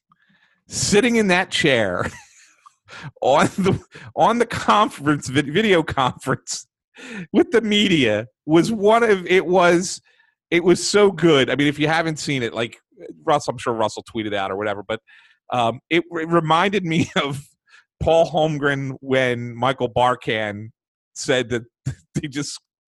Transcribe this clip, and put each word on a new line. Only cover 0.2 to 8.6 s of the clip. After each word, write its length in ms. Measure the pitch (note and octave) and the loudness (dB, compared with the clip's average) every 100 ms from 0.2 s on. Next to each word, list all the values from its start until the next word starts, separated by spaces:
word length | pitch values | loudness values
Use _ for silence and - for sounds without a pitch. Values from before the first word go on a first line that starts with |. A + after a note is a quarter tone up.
| _ _ _ _ _ | _ _ _ _ _
sitting 480 | - - G#3 A#3+ A#3 | -6 0 2 4 2
in 120 | G#3 | 2
that 220 | F3 F#3 | 2 0
chair 600 | - D#3 B2 G2+ F2+ - - - _ _ _ | 0 2 2 0 -2 -6 -10 -20 _ _ _
<laughs> 600 | _ _ _ - D3 - | _ _ _ -18 -18 -4
on 240 | A#2+ D3 F#3+ - | 2 2 2 0
the, 240 | F#3+ B2+ - - A#2 - | -2 -2 -6 -20 -12 0
on 240 | F3 A#3 | 0 2
the 60 | A#3 | -2
conference, 840 | - - G#3+ A3 - C#3+ D3 - | -2 0 2 2 -2 -2 -2 -2
vid-, 240 | C3 D3 | -4 -2
video 280 | D#3+ A3 F3+ | -2 2 2
conference 840 | D3+ - B2+ - - C3 - - - _ _ - C4 A3 E3 | 0 -2 -2 -2 -6 -6 -6 -12 -14 _ _ -20 -16 -14 -2
with 200 | A3+ E4+ | 0 2
the 100 | A#3 | 0
media 640 | A3 G#3 G3+ E3 A#2 G#2 A#2+ _ - | 2 2 2 4 2 0 -4 _ 2
was 260 | E3 | 2